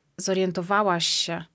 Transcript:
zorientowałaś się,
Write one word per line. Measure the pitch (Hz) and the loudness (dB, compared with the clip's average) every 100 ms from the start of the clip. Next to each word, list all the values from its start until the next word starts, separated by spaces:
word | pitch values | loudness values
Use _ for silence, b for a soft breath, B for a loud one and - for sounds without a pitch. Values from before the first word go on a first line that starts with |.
| _ - | _ -6
zorientowałaś | - 190 185 175 175 202 208 170 - | -2 0 0 -2 0 2 2 2 0
się, | - - 170 165 | -2 -2 -6 -10